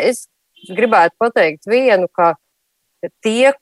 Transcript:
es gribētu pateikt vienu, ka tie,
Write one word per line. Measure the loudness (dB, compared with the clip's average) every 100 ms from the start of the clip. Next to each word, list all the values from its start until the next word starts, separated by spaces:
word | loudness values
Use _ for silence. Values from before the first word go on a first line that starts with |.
es | -2 -4 -10 _ _ _ -12
gribētu | -4 0 2 2 0
pateikt | -2 0 0 -2 -4
vienu, | 0 2 0 0
ka | -2 -2 -2 _ _ _ _ _ _ -16 _
tie, | -4 0 0 0